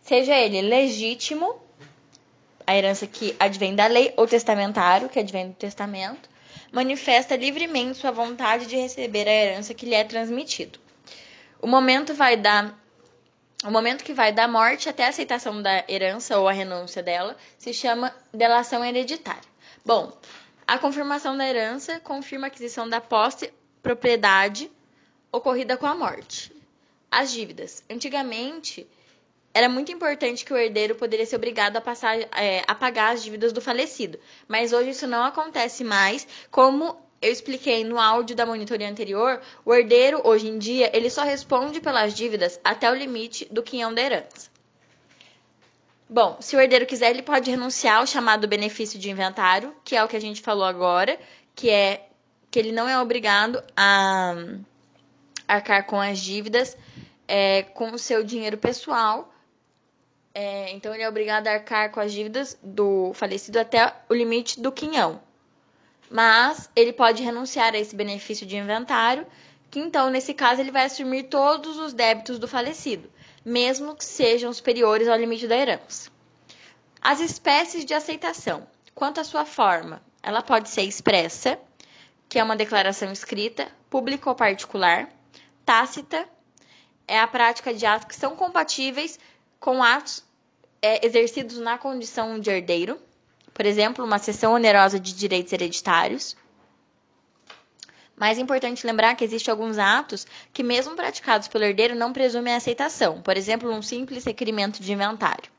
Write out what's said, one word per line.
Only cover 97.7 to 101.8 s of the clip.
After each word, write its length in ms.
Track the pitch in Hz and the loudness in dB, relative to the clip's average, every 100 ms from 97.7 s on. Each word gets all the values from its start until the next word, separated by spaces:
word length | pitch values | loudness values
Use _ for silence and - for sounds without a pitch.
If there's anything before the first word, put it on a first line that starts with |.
| _ - _ _ _ | _ -20 _ _ _
Mas 240 | 208 226 | 0 0
é 20 | |
importante 460 | 254 262 254 240 233 | 0 -2 -2 -4 -2
lembrar 280 | 220 220 247 | 2 2 2
que 80 | |
existem 280 | 226 226 - | -2 -2 -2
alguns 260 | 214 226 214 | -2 -2 2
atos 480 | 196 233 294 202 - - - | 2 2 0 -12 -12 -20 -14
que, 120 | - | -6
mesmo 320 | 240 240 269 330 | 0 0 -2 -6
praticados 520 | 349 - - 214 208 | -6 -6 0 0 0
pelo 160 | 220 | 0
herdeiro, 320 | 208 196 | 0 2